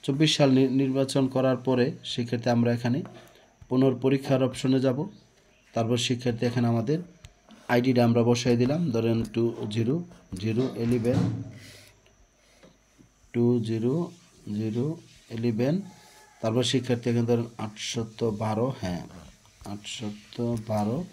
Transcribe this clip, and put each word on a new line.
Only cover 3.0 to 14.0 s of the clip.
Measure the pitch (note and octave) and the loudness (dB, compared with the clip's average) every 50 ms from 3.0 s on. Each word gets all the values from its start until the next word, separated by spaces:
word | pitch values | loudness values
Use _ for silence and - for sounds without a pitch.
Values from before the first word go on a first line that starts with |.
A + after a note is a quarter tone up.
| - - - - - - - - - _ _ _ - - | -4 -8 -16 -20 -20 -20 -20 -20 -20 _ _ _ -8 -2
পুনর্পরীক্ষার | B2 B2+ C3+ C3+ B2 A#2 B2+ C3+ C#3 C3+ - - C3+ B2+ | 2 4 4 4 2 2 0 0 0 0 0 0 0 2
অপশনে | C3 B2 A#2+ - - C3 C3 C3 | 2 0 -2 -2 0 2 2 2
যাব। | C3 C3+ B2 C3+ E3 G#3 - - _ _ _ _ _ _ _ _ _ _ - | 2 0 0 -2 -6 -8 -10 -18 _ _ _ _ _ _ _ _ _ _ -4
তারপর | A2+ A2+ A2 B2 | -2 0 0 0
শিক্ষার্থী | A#2+ A#2+ - B2+ A#2+ - B2+ A#2 A#2 B2+ | 0 0 -2 -2 -2 -2 -4 -2 0 -2
এখানে | A#2+ A#2+ B2 A#2+ A#2 | -2 0 2 2 2
আমাদের | A#2 A2+ A2 G#2+ D3+ F3 F3 - - - - - _ _ _ - - - - - | 2 0 0 0 -2 -4 -4 -10 -20 -20 -20 -20 _ _ _ -20 -20 -18 -4 0
আইডিটা | B2 A#2+ B2 C3 B2+ B2 A#2+ | 0 2 4 4 4 4 4
আমরা | A#2 A2+ A#2+ | 6 4 4
বসাই | A#2 A#2+ B2 A#2 - C3 A#2+ | 4 4 2 2 4 2 4
দিলাম, | A#2+ B2 B2+ D3 E3+ F3 D#3 | 4 4 2 2 0 0 0
ধরেন | A2+ A2+ A2+ A2+ A2+ A2+ A2+ A2 - | 0 0 0 2 0 0 -2 -2 -2
টু | A#2 A2+ A#2 A2 - A#2 G#2+ G#2 | 0 0 0 -2 -4 -8 -4 -2
জিরো | A#2 A2+ A#2 C#3+ E3+ F3 - - - - _ - F#2 | 0 0 0 0 -2 -4 -8 -18 -20 -16 _ -12 -6
জিরো | G2 A2 A2 A#2 C3 | -4 -2 0 0 0
জিরো | B2+ - A2 A#2 | -2 -2 -4 -2
ইলেভেন, | A#2 B2 A#2+ A2 A#2+ B2+ - - - - - - - - - - - - - - - _ _ _ _ _ _ _ _ _ _ _ _ _ _ - - _ _ _ _ _ _ - _ _ _ _ _ | 0 0 2 2 2 2 2 0 0 -2 -4 -8 -12 -14 -18 -20 -20 -20 -20 -20 -20 _ _ _ _ _ _ _ _ _ _ _ _ _ _ -20 -20 _ _ _ _ _ _ -20 _ _ _ _ _
টু | - A#2 A#2+ A#2+ B2 A#2+ A2 A2 | 0 2 2 4 2 2 0 -2
জিরো | A2+ A2+ A2+ B2 C3+ E3+ | -2 0 0 0 0 0